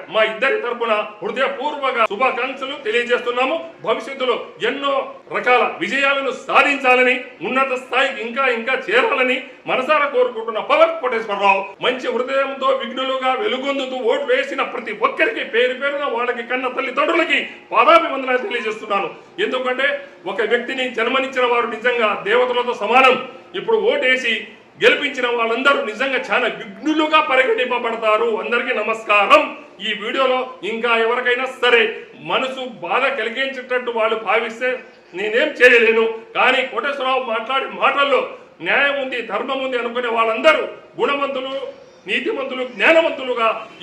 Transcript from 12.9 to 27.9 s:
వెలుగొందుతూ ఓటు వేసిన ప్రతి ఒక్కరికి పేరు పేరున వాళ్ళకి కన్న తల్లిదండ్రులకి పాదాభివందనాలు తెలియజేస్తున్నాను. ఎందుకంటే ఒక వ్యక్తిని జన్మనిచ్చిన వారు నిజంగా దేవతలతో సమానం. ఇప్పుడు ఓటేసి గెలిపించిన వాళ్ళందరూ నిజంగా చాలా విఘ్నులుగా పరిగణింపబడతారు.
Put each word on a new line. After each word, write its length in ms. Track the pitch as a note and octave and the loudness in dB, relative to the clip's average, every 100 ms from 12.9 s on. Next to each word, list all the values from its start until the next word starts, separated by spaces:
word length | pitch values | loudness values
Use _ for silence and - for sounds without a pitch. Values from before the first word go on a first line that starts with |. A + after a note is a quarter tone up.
| B3 C4 C4 C4 | -4 -4 -2 0
వెలుగొందుతూ 640 | B3+ G#3+ B3+ C#4 C#4 B3+ B3+ | 0 0 -2 -2 -4 -4 -2
ఓటు 280 | A3+ C#4+ | 0 0
వేసిన 380 | A#3+ C4 C4+ C#4 | 2 0 0 -4
ప్రతి 360 | - A#3 A#3 G3+ | -4 -6 -8 -2
ఒక్కరికి 420 | C4 C4+ D#4+ D4+ | -2 2 0 0
పేరు 300 | - A3+ B3+ | -2 0 0
పేరున 300 | B3+ C#4 C#4+ | 0 -4 -2
వాళ్ళకి 380 | C#4 A#3+ A#3+ A#3 | -2 -2 -2 -4
కన్న 260 | A#3 B3+ B3+ | -4 -4 -4
తల్లిదండ్రులకి 800 | C4+ C4 - D4+ E4+ D#4 C4+ - - - | -4 -4 0 0 2 2 0 -2 -12 -2
పాదాభివందనాలు 680 | G3+ C4+ E4 D4+ C4+ C4 B3 | 4 6 6 4 -2 0 0
తెలియజేస్తున్నాను. 720 | G#3 A#3+ A3 G#3+ G#3 G3 E3 - - - | 0 -4 -4 -6 -2 -2 -2 -8 -12 -4
ఎందుకంటే 640 | A3+ B3+ B3+ B3+ C#4 C#4+ - - F3 | -2 0 -2 0 0 -2 -8 -12 -6
ఒక 160 | G3+ | -2
వ్యక్తిని 480 | G#3+ A#3+ A#3 C4 B3+ | 0 0 0 -4 -4
జన్మనిచ్చిన 560 | A3+ A#3 C4 C4 C4 B3 | -2 0 0 -2 0 2
వారు 200 | A#3+ A3 | 2 0
నిజంగా 580 | G#3+ B3 A#3+ G#3+ G3 F#3+ | -2 0 0 -2 -2 0
దేవతలతో 460 | A#3+ B3+ A#3+ A#3+ | 2 2 0 -2
సమానం. 540 | A3 G#3 B3 C4 B3+ - - - | -4 2 6 6 4 -2 -16 -12
ఇప్పుడు 220 | - - A3 | -8 0 2
ఓటేసి 720 | G3+ C#4+ B3+ B3+ A#3 A3 - - - - | 2 2 2 2 0 -4 -6 -18 -20 2
గెలిపించిన 420 | A#3+ C#4+ C#4+ B3 B3 | 4 4 0 -2 0
వాళ్ళందరూ 580 | A#3+ A3+ A#3 C#4 C4+ | 0 0 2 2 2
నిజంగా 340 | A3 G#3 C4+ B3+ - | 0 -4 -2 -2 0
చాలా 140 | A3+ A3+ | 0 0
విఘ్నులుగా 720 | - - - D4 D#4 D#4 D#4 | -4 -12 -6 -2 0 4 4
పరిగణింపబడతారు. 1200 | D4+ C4 C4 A#3+ A#3+ B3 A#3 | 4 2 4 2 0 -2 -2